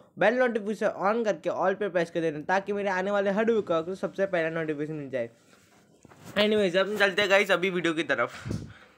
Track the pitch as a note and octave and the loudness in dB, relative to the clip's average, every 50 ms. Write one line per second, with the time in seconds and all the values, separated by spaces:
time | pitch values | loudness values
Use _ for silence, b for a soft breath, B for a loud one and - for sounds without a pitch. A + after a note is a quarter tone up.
0 | B B B D3+ F3 G#3 A#3+ B3+ B3+ B3 A3 A#3 G3 G#3 A3 - G#3+ G3+ - C3+ | B B B 2 2 2 4 4 2 2 0 -2 -4 -4 -4 -2 -2 -2 -2 0
1 | E3+ G3 A3 A#3+ A3+ G#3 F#3+ D3+ - F3+ C3 B2 E3 F#3+ G3+ G3+ G#3 G3 E3 F3+ | 0 0 0 0 0 -2 -2 -2 -2 -4 -2 0 0 0 0 0 -2 -2 0 0
2 | E3+ E3 - E3+ D#3+ E3 D3 D3+ D#3 - F#3 G3 F#3+ G3 G#3 G3+ G3 G3+ F#3 F#3 | -2 -2 -2 -2 -2 -2 -2 -4 -2 0 0 0 0 -2 -4 -2 -2 -2 -2 -2
3 | F#3 G3+ G3+ G3+ G3 G3+ F#3+ G#3 A3+ A3 A#3 G#3+ F#3+ - E3+ D#3+ E3 F3 F#3+ F3+ | 0 0 0 0 2 2 2 2 2 2 2 2 2 0 0 0 -2 -4 -6 -6
4 | - E3+ D3+ - G3 F#3+ F#3 E3+ D#3+ D#3+ D#3+ E3 D#3+ D#3 D3+ C#3+ D3+ D3+ D#3 D3+ | -6 -4 -2 -2 -2 0 0 0 0 0 -2 -2 -2 -2 -4 -4 -4 -6 -6 -8
5 | C#3+ C3+ C3 B2+ A#2 A#2 - b b b b b b b b b b _ _ _ | -8 -6 -4 -4 -4 -6 -8 b b b b b b b b b b _ _ _
6 | - - - - - - - F#3+ G#3+ G#3+ G#3+ G#3+ G3+ F#3 E3 F#3+ F#3+ F#3+ G#3+ G3+ | -20 -20 -20 -20 -16 -6 -2 0 2 2 4 2 2 2 2 2 0 0 2 2
7 | G3+ G3 F#3 G3 G#3 F#3 G3 G3 G#3 F#3+ F#3+ E3+ F3+ G3 F3 F3+ E3 E3+ D#3+ D#3+ | 2 2 2 2 2 4 4 4 4 4 2 2 2 0 0 0 0 0 0 0
8 | E3 C3+ C#3 A#2 A#2+ B2+ - - B B B B B B B B B B B | -2 -2 0 0 -2 -2 -4 -10 B B B B B B B B B B B